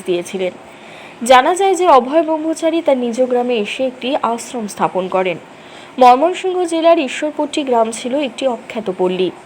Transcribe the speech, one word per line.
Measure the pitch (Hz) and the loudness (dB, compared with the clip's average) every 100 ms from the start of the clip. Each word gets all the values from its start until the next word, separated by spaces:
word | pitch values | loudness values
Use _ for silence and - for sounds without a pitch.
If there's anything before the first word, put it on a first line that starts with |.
| 190 | -2
দিয়েছিলেন। | 175 175 190 180 - - - - - - - | -4 -4 -6 -6 -8 -16 -20 -20 -20 -20 -2
জানা | 240 254 285 370 | 4 6 6 2
যায় | 392 349 | 2 2
যে | 359 | 6
অভয় | 262 247 320 | 6 6 2
ব্রহ্মচারী | 320 311 320 311 330 330 | 0 0 -4 -2 -2 0
তার | 320 262 | 0 0
নিজ | 240 233 | 0 -2
গ্রামে | 254 247 247 240 | 0 0 0 -2
এসে | 202 - 262 | -4 -4 -6
একটি | 254 240 294 | -4 -4 -2
আশ্রম | 226 233 - 247 208 | -2 -4 -8 -10 -8
স্থাপন | - 165 185 185 | -4 -2 -2 -2
করেন। | 185 185 156 - - - - - - | -2 -2 -4 -12 -20 -20 -20 -10 4
ময়মনসিংহ | 247 254 330 370 370 359 349 | 6 6 2 -2 -4 -2 -2
জেলার | 330 330 339 | 2 4 4
ঈশ্বরপট্টি | 254 - 302 302 294 311 | 0 -4 -6 -4 -6 -4
গ্রাম | 269 233 226 | 0 0 0
ছিল | 226 247 277 | -4 -4 -4
একটি | 269 - 262 | -4 -4 -4
অখ্যাত | 226 - 233 202 180 | -4 -8 -10 -6 -2
পল্লী, | 185 185 180 - | -2 0 -4 -6